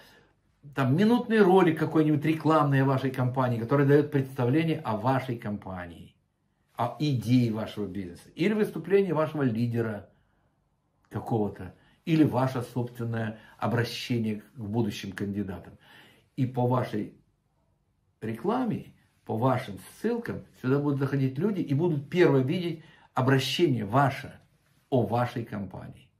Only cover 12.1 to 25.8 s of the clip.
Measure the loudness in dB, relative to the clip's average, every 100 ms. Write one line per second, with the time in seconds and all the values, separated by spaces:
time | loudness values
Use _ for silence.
12.1 | 4 4 2 -2 -2 -6 -4 -6 -6 -6
13.1 | -4 -6 -8 -16 -6 -2 0 -2 -4 -4
14.1 | -2 -2 -4 -8 -12 -4 -2 -2 -4 -10
15.1 | -8 -6 -4 -6 -8 -14 -20 _ -20 -20
16.1 | _ _ -4 -4 0 0 0 -2 -4 -6
17.1 | -10 _ _ _ _ _ _ _ _ _
18.1 | _ -10 -6 -2 0 0 -4 -6 -20 _
19.1 | _ -6 0 2 0 -2 -12 -16 -6 -2
20.1 | -2 -4 -10 -12 _ 0 0 2 0 0
21.1 | 0 -2 0 -2 -2 0 0 0 -2 -2
22.1 | 4 6 6 2 -2 -4 -6 -12 -20 _
23.1 | -2 2 2 2 2 2 2 0 2 2
24.1 | 0 -10 -18 _ _ _ _ _ 0 2
25.1 | 0 -2 -4 -8 -8 -8 -12